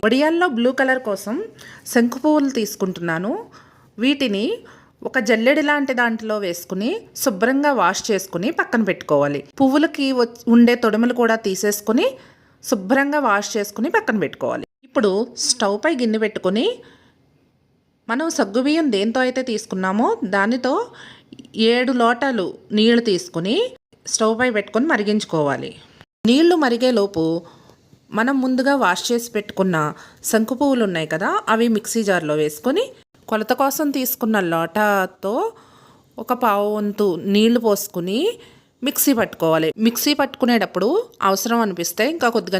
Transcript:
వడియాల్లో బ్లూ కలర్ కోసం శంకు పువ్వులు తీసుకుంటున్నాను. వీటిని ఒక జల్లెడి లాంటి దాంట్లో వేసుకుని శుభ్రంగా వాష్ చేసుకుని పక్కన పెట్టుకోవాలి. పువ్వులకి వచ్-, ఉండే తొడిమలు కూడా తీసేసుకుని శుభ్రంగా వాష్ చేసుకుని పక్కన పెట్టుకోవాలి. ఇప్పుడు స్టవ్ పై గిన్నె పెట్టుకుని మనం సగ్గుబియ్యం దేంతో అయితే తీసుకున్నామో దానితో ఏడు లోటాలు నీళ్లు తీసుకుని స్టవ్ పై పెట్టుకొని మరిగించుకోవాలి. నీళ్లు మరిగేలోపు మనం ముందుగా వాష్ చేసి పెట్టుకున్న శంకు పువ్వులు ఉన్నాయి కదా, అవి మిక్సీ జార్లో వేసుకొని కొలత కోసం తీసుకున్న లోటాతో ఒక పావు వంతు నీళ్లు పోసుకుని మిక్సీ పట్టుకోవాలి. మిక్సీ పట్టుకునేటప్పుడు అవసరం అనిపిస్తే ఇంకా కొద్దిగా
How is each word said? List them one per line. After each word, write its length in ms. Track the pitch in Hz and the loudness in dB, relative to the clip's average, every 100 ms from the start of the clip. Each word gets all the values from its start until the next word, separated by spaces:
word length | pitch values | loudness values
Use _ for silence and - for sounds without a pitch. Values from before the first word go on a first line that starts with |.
| 220 | 0
వడియాల్లో 420 | 254 302 339 359 233 | 2 2 2 0 0
బ్లూ 160 | 240 254 | 0 0
కలర్ 220 | 262 254 247 | 0 0 -2
కోసం 260 | 196 - 269 440 - - - - | -6 -6 -8 -8 -14 -20 -20 -2
శంకు 260 | 240 233 254 | 2 2 0
పువ్వులు 280 | 311 302 277 262 | 2 2 2 -2
తీసుకుంటున్నాను. 720 | 208 - 185 175 170 165 190 370 - - - _ _ - | -4 -4 -6 -4 -4 -4 -4 -6 -10 -20 -20 _ _ -4
వీటిని 420 | 247 277 262 196 240 466 - - _ - - | -2 0 -2 -2 -4 -6 -10 -20 _ -14 -6
ఒక 100 | 262 208 | -2 0
జల్లెడి 340 | 220 233 302 294 | 2 4 2 2
లాంటి 240 | 294 269 247 | 0 0 0
దాంట్లో 380 | 240 226 220 214 | 0 -2 -4 -4
వేసుకుని 440 | 196 170 - 185 220 440 - - | -4 -6 -8 -6 -4 -6 -8 -6
శుభ్రంగా 480 | 277 190 226 269 294 254 | -4 0 0 2 2 2
వాష్ 200 | 175 - - | 2 0 -2
చేసుకుని 400 | 196 190 170 208 339 | -4 -4 -6 -4 -4
పక్కన 220 | 370 233 202 | -2 0 0
పెట్టుకోవాలి. 520 | 170 - 147 143 143 - - | -2 0 2 2 -2 -6 0
పువ్వులకి 480 | 269 285 302 302 269 254 | 2 4 0 0 -2 0
వచ్-, 200 | 240 - - | -2 -2 4
ఉండే 200 | 233 233 247 | 6 8 6
తొడిమలు 300 | 240 214 240 247 | 2 2 0 2
కూడా 160 | 226 226 214 | 2 2 -2
తీసేసుకుని 600 | 185 208 208 - 226 480 523 - _ _ _ - | -2 -2 -2 0 0 0 -4 -16 _ _ _ -4
శుభ్రంగా 520 | 220 190 269 285 294 262 | -2 0 0 2 0 2
వాష్ 220 | 202 302 220 | 0 0 -4
చేసుకుని 340 | 202 - 262 440 | -4 -4 -2 0
పక్కన 220 | 427 220 | 0 -2
పెట్టుకోవాలి. 400 | 151 - 123 120 - _ _ | -2 -4 -6 -6 -8 _ _
ఇప్పుడు 260 | 294 208 190 247 - | 0 2 2 -2 -4
స్టవ్ 340 | - - 202 208 | -4 0 0 0
పై 80 | 311 294 | 0 0
గిన్నె 180 | 240 220 | 0 0
పెట్టుకుని 420 | 214 208 185 202 359 494 - - _ _ _ _ _ _ _ _ _ _ - | -2 -2 -2 0 -2 -4 -12 -20 _ _ _ _ _ _ _ _ _ _ -6
మనం 160 | 240 320 - | -4 -2 -2
సగ్గుబియ్యం 480 | 233 214 262 311 302 202 | -2 0 0 2 2 2
దేంతో 220 | 214 254 254 | 0 0 0
అయితే 160 | 254 254 | -2 -4
తీసుకున్నామో 540 | 214 - 190 190 202 294 453 196 196 | -4 -4 -4 -2 0 0 0 -2 0
దానితో 380 | 202 247 254 330 480 - - - - - - - 220 | 0 0 0 -2 -4 -12 -20 -20 -20 -20 -10 0 2
ఏడు 220 | 240 254 247 | 2 2 2
లోటాలు 440 | 233 240 277 233 175 - - 208 | 2 2 0 -2 -4 -8 -4 2
నీళ్లు 260 | 220 233 233 | 4 4 2
తీసుకుని 460 | 180 - 165 180 302 508 - _ _ - | -2 -4 -6 -2 -2 -2 -6 _ _ -6
స్టవ్ 220 | - 220 220 | 0 0 2
పై 80 | 254 214 | 0 0
పెట్టుకొని 300 | 202 220 302 | -2 0 0
మరిగించుకోవాలి. 800 | 269 208 214 - 165 143 127 135 - - - - _ 214 | 0 0 -2 0 -2 0 -2 -6 -14 -20 -20 -20 _ 2
నీళ్లు 260 | 262 339 349 | 4 6 4
మరిగేలోపు 600 | 269 240 254 233 202 170 160 165 - - - _ _ _ - 214 | 2 2 2 2 0 0 -2 -2 -6 -20 -20 _ _ _ -8 -4
మనం 160 | 233 277 | 0 0
ముందుగా 300 | 254 254 262 277 | 0 0 2 2
వాష్ 200 | 196 180 - | 2 0 -2
చేసి 200 | 240 233 214 | -4 -4 -8
పెట్టుకున్న 400 | 208 - 190 165 151 - - - - | -6 -2 0 0 -2 -6 -16 -14 -2
శంకు 240 | 220 220 247 | 0 0 0
పువ్వులు 240 | 285 254 208 | 2 2 0
ఉన్నాయి 200 | 170 156 | -2 -4
కదా, 160 | 160 220 392 - | -2 -2 -2 0
అవి 140 | 220 233 214 | 2 2 0
మిక్సీ 260 | - 226 202 | -2 -2 0
జార్లో 280 | 180 156 151 | 0 0 0
వేసుకొని 440 | 151 151 247 320 539 - _ _ - | -2 -2 -2 -2 -2 -8 _ _ -6
కొలత 220 | 214 220 254 | -4 0 0
కోసం 260 | 269 269 302 277 | 0 0 -2 -2
తీసుకున్న 400 | 254 - 226 220 175 | -4 -2 0 0 0
లోటాతో 800 | 165 165 214 208 202 185 - 190 247 440 - - - - - _ - | 0 -2 0 2 2 -2 -4 -6 -4 -4 -8 -20 -20 -20 -20 _ -10
ఒక 100 | 226 240 | -6 -2
పావు 260 | 233 202 208 214 | 0 0 0 -2
వంతు 300 | 208 202 208 170 196 | -4 0 0 0 0
నీళ్లు 260 | 202 220 240 | 4 4 4
పోసుకుని 560 | 233 202 - 180 175 214 392 480 - - _ _ 262 | 2 0 -2 -8 -4 -2 -2 -4 -12 -20 _ _ -6
మిక్సీ 260 | - - 240 | 0 2 2
పట్టుకోవాలి. 500 | 190 - 165 160 160 - 220 | 0 -2 0 2 0 0 0
మిక్సీ 260 | 233 294 294 | 0 0 0
పట్టుకునేటప్పుడు 680 | 277 - 247 233 185 180 202 381 - - 196 | -2 0 2 2 0 -2 0 0 -4 -2 0
అవసరం 300 | 196 226 233 | 0 0 0
అనిపిస్తే 400 | 220 175 170 - 240 | 0 -2 -6 -2 -2
ఇంకా 140 | 330 240 233 | 0 0 0
కొద్దిగా 220 | 180 | -2